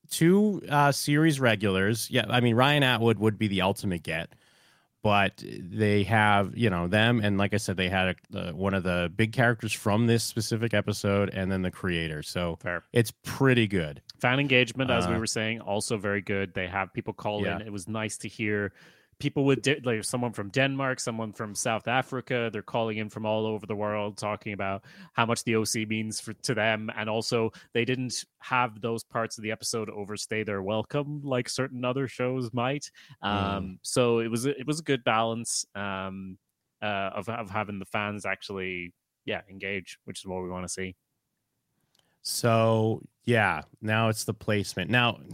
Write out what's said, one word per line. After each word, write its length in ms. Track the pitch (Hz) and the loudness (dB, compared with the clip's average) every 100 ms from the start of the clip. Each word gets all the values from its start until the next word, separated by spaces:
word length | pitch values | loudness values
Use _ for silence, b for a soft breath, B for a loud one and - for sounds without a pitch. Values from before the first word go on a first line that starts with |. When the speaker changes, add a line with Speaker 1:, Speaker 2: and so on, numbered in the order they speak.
| _ | _
Speaker 1:
two, 520 | - 165 196 214 190 - | 2 6 6 6 2 0
uh, 240 | 147 143 | 4 4
series 480 | 139 - 147 160 143 | 4 2 4 4 4
regulars. 680 | 127 107 104 95 98 113 - | 4 4 4 4 2 2 0
Yeah, 180 | 127 - | 0 2
I 100 | 127 | 4
mean, 160 | 120 113 | 6 6
Ryan 280 | 131 147 | 6 6
Atwood 360 | 135 120 117 104 | 4 4 4 4
would 180 | 110 98 | 2 2
be 120 | 107 | 0
the 120 | 95 | 2
ultimate 400 | 92 101 107 87 | 2 0 -2 -4
get. 280 | 80 80 78 - b b b b b _ | -4 -6 -6 -12 b b b b b _
But 420 | 107 101 98 - 50 | 2 4 2 -2 -12
they 580 | - 90 107 107 104 | -12 -8 0 2 4
have, 520 | 95 110 107 101 95 - | 4 4 6 4 2 0
you 120 | 113 | 0
know, 180 | 90 87 | 2 2
them, 320 | 104 113 120 | 4 4 4
and 180 | 104 98 | 2 2
like 160 | 101 | 2
I 40 | 104 | 0
said, 180 | - 92 | -2 -2
they 140 | 90 | 0
had 260 | 95 92 85 _ | 2 0 -2 _
a, 60 | 98 | -8
uh, 120 | 90 | -8
one 200 | 85 98 | -4 -2
of 100 | 98 | 0
the 280 | 90 87 87 | 0 0 0
big 200 | 95 113 | 0 0
characters 400 | 110 120 120 110 | 4 2 2 -2
from 340 | - 110 104 117 | -2 2 4 4
this 160 | 117 | 2
specific 500 | - - 107 113 113 | 0 -4 -2 -2 0
episode, 560 | 104 101 104 104 101 101 | 0 0 -2 0 2 0
and 180 | - 92 | -2 -2
then 100 | 95 | -2
the 100 | 92 | -2
creator. 520 | - 95 85 82 76 | -4 -2 -2 -2 -4
So 320 | 76 - 87 82 | -6 -4 -4 -4
Speaker 2:
Fair. 240 | - 87 - | -6 -8 0
Speaker 1:
it's 180 | 120 113 - | 2 2 -2
pretty 460 | - - 135 123 110 | -12 2 4 6 4
good. 340 | 95 78 73 - - | 0 -2 -6 -16 -2
Speaker 2:
Fan 180 | 123 131 | 0 2
engagement, 520 | 143 131 123 117 131 | 4 4 4 0 0
as 140 | 120 - | 2 2
we 100 | 110 | 0
Speaker 1:
Uh, 40 | |
Speaker 2:
were 80 | 113 | -2
saying, 320 | 117 110 113 | -2 -2 -4
also 380 | 104 101 - 113 | -2 -2 0 -2
very 240 | 101 101 | 0 -2
good. 320 | 95 98 98 | 0 -2 -2
They 140 | 87 90 | -4 -4
have 260 | 98 95 | -2 -4
people 180 | - - | -4 -8
call 300 | 107 110 104 | -6 -4 -2
Speaker 1:
Yeah. 140 | 98 87 | -2 -4
Speaker 2:
in. 60 | |
It 100 | 110 | -6
was 160 | 101 87 | -10 -8
nice 280 | 110 110 - | -6 -6 -6
to 100 | 113 | -12
hear 420 | - 110 104 101 b b b b _ | -6 -2 0 -2 b b b b _
people 260 | 143 147 139 | -4 0 2
with 160 | 135 | 4
de-, 180 | 135 143 127 | 2 0 0
like, 180 | 113 | -2
someone 300 | 101 127 123 | -2 -2 -2
from 160 | 107 101 | -4 -4
Denmark, 500 | 135 135 135 135 127 | 0 0 0 -2 -2
someone 320 | - 113 113 | -4 -4 -6
from 220 | 98 110 101 | -8 -8 -4
South 320 | 127 110 - | -2 -2 0
Africa. 640 | 123 131 131 - 127 117 | 0 0 -6 -4 -2 -2
They're 120 | 107 | -4
calling 340 | - 123 113 110 | -4 -2 0 -2
in 120 | 107 | -6
from 160 | 110 110 | -4 -2
all 200 | 110 110 | 0 0
over 200 | 107 98 | -4 -6
the 100 | 104 | -4
world, 420 | 104 107 104 104 | -2 -2 -4 -4
talking 340 | 104 104 - | -6 -6 -6
about 300 | 101 98 98 B B B | -6 -4 -4 B B B
how 120 | - 113 | 0 2
much 180 | 117 - | 2 2
the 100 | 113 | 2
O 80 | |
C 220 | 107 117 107 | 2 -2 -2
means 340 | 110 110 107 | -4 -4 -6
for, 140 | - | -10
to 200 | 107 - 113 | -8 -4 0
them. 360 | 107 110 110 - | 2 0 -2 -6
And 120 | 110 | -2
also, 420 | 110 113 120 113 B B | -2 0 0 0 B B
they 120 | 117 117 | 0 0
didn't 400 | 127 127 - - _ | 0 -4 -6 -10 _
have 420 | - 131 123 107 | -2 0 0 -2
those 220 | 113 113 | -4 -4
parts 340 | - 120 113 - | -4 -4 -4 -4
of 60 | |
the 80 | 107 | -6
episode 360 | 110 - 117 104 | -6 -4 -4 -6
overstay 540 | 104 101 104 - 110 | -8 -10 -8 -6 -4
their 180 | 107 98 | -2 -4
welcome 580 | 95 110 110 147 143 147 | -2 -2 -2 -4 -4 -6
like 240 | 139 127 120 | -2 -2 -2
certain 380 | - 131 127 123 | -4 -4 -4 -4
other 220 | 127 131 | -2 -4
shows 440 | - 123 131 123 | -4 -4 -2 -4
might. 360 | 120 123 143 - B B B | -2 -2 -2 -8 B B B
Um, 100 | 101 | -2
Speaker 1:
Mm. 460 | 104 98 98 95 92 | 0 0 -2 -4 -10
Speaker 2:
so 360 | - - 120 117 | -2 2 4 4
it 100 | 117 | 0
was 160 | 113 131 | -2 -2
a, 120 | 139 | -4
it 60 | 127 | -4
was 120 | 151 | -6
a 40 | |
good 200 | 156 135 120 | -2 -2 2
balance, 580 | 110 113 113 117 - - 101 | 2 2 -2 -4 -6 -6 -8
um, 640 | 101 95 95 95 95 92 _ _ _ _ | -6 -6 -6 -8 -12 -14 _ _ _ _
uh, 300 | 107 98 98 | -4 -2 -4
of, 160 | 107 98 | -4 -6
of 200 | 117 104 | -6 -4
having 280 | 104 104 101 | -4 -4 -6
the 60 | 95 | -6
fans 400 | 110 104 104 98 | -4 -2 -4 -4
actually, 680 | 95 - 98 92 90 87 - _ _ - | -4 -6 -6 -6 -6 -10 -14 _ _ -8
yeah, 160 | 101 95 | -8 -8
engage, 520 | 95 98 101 90 - - | -10 -8 -8 -8 -16 -14
which 140 | 98 | -14
is 40 | 95 | -8
what 160 | 92 | -8
we 60 | 90 | -6
wanna 180 | 90 90 | -8 -8
see. 280 | - 92 90 _ _ _ _ _ _ _ _ _ _ _ _ | -8 -8 -10 _ _ _ _ _ _ _ _ _ _ _ _
Speaker 1:
So, 800 | - - 120 113 113 113 110 110 - _ - | -8 0 4 4 6 4 2 0 -6 _ 2
yeah, 360 | 117 101 80 - - | 4 4 2 -4 -8
now 280 | 107 110 113 | 0 2 2
it's 140 | 110 | 0
the 100 | - | -4
placement. 560 | 110 - 104 98 - 90 | -6 0 0 0 -4 0
Now, 300 | 123 120 - - | 2 2 0 -8